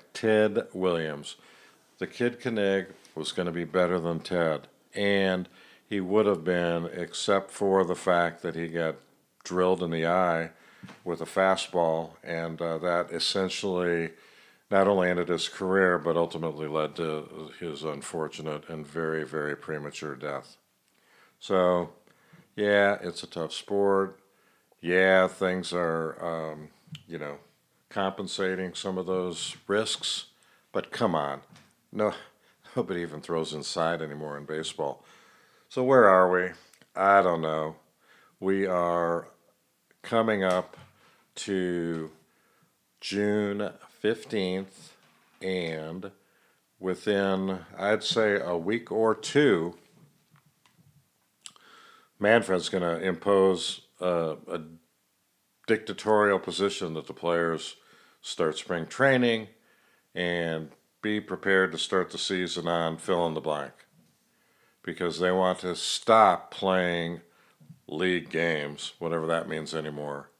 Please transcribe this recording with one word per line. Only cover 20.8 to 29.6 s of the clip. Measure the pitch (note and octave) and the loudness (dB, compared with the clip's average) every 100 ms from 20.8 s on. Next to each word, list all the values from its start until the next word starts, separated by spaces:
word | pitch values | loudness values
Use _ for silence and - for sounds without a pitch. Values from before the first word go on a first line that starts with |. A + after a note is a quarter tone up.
| _ _ _ _ _ _ | _ _ _ _ _ _
So, | - F#2+ F2+ F2+ F2 - _ _ _ - _ - | 0 4 4 4 0 -8 _ _ _ -20 _ -2
yeah, | G#2 G2+ G2+ G2+ | 2 4 4 2
it's | F2+ - | -4 -10
a | - | -10
tough | F2 D#2+ | -8 -6
sport. | - - G2+ G2+ G2 F#2+ - _ _ _ _ _ _ | -8 -4 0 4 4 2 -4 _ _ _ _ _ _
Yeah, | E2 F2+ F#2+ F#2+ F#2 | 0 4 6 6 4
things | - F#2 F#2 E2+ | 2 -2 -2 -4
are, | F2 E2+ E2 D#2+ - | -2 -2 -2 -4 -6
um, | E2+ D#2+ D#2+ D#2 D2+ _ _ D#2 - | -8 -6 -8 -10 -16 _ _ -20 -14
you | E2 | -12
know, | D2 D2 - _ _ _ _ | -10 -12 -18 _ _ _ _
compensating | G#2 F#2+ F#2+ F#2+ - F#2 F#2 F#2 | -4 -2 -2 -6 -4 -2 -2 -6
some | - G2+ F#2 | -6 -6 -4
of | |
those | F2+ F#2 F2+ E2 - - | -2 -2 -2 -6 -10 -10